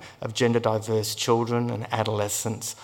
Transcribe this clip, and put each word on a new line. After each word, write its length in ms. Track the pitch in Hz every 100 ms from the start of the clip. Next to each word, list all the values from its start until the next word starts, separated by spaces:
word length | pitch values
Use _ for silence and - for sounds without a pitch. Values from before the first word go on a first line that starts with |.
| - -
of 140 | 120
gender 260 | 107 120 117
diverse 540 | 113 110 107 110 107
children 560 | - - 117 117 120 120
and 160 | 110 -
adolescents 840 | 117 110 107 104 - 113 110 - -